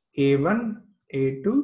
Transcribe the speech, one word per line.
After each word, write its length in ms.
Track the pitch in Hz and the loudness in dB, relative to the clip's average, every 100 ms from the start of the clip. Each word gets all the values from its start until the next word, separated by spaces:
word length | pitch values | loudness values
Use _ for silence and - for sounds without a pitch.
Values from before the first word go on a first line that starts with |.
| _ - | _ -2
ए 180 | 139 139 | 2 2
वन, 240 | 151 226 233 - - _ _ | 2 0 -2 -8 -14 _ _
ए 200 | 139 135 135 | -4 -2 -2
टू, 100 | 190 269 | -2 0